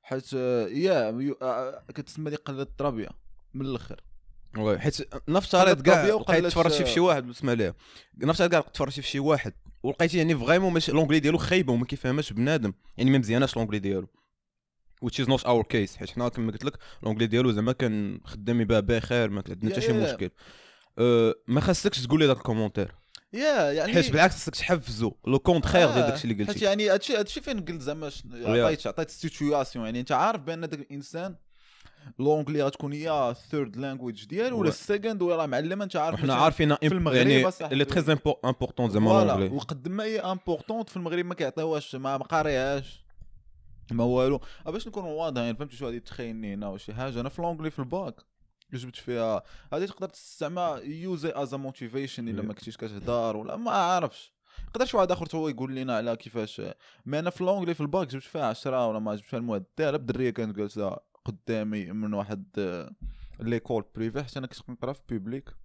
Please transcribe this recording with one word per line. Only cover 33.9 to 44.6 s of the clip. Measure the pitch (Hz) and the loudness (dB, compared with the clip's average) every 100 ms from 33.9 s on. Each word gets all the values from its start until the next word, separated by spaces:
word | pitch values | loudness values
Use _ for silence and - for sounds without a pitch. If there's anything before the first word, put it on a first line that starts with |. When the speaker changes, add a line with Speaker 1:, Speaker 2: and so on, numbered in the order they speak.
| 127 123 104 | -6 -10 -10
Speaker 1:
ديالو | - 180 247 | -8 -4 -2
ولا | 233 | 2
Speaker 2:
وي. | 165 | 2
Speaker 1:
السكند، | - - 208 220 214 | 0 -2 0 0 -2
ولا | 175 165 | 0 0
معلمه، | 151 127 160 196 | 0 0 -2 -4
انت | 196 | -4
عارف | 170 156 95 | -2 -2 0
Speaker 2:
وحنا | 139 | 0
Speaker 1:
واش | 127 | 4
Speaker 2:
عارفين | 156 147 151 | 4 4 2
Speaker 1:
في | 143 151 | 4 4
Speaker 2:
إم-، | |
Speaker 1:
المغرب | 185 160 | 2 4
Speaker 2:
يعني، | 131 131 131 131 | 6 8 8 6
Speaker 1:
أصاحبي. | - 156 | 0 -2
Speaker 2:
اللي | 139 | 0
تري | 139 180 151 | 2 2 2
امبو-، | 151 151 - | 2 2 0
امبورطون | 127 123 127 - 120 | 0 -2 -4 0 2
زعما | 104 110 | 4 8
Speaker 1:
فوالا، | 113 104 | 8 6
Speaker 2:
لونجلي. | 98 95 | 4 0
Speaker 1:
وقد | 139 - 143 147 | -2 -6 -8 -6
ما | 196 | -6
هي | 220 220 | -4 -4
امبورطون | 185 185 - 160 - 226 | -4 -4 -4 -4 -4 -8
في | - 185 | -6 -8
المغرب | 170 175 | -4 -4
ما | 175 | -4
كيعطيوهاش، | 180 139 160 160 151 - | -2 -4 -2 -2 -2 -4
ما، | 131 135 139 | -6 -4 -4
ما | |
قاريهاش، | - 165 151 131 131 139 131 - - - - - - - - - - | 0 0 2 0 0 -2 -6 -16 -20 -20 -20 -20 -20 -20 -20 -20 -6
ما | 117 | 0
والو. | 120 127 131 139 - - | 2 4 2 0 -4 -14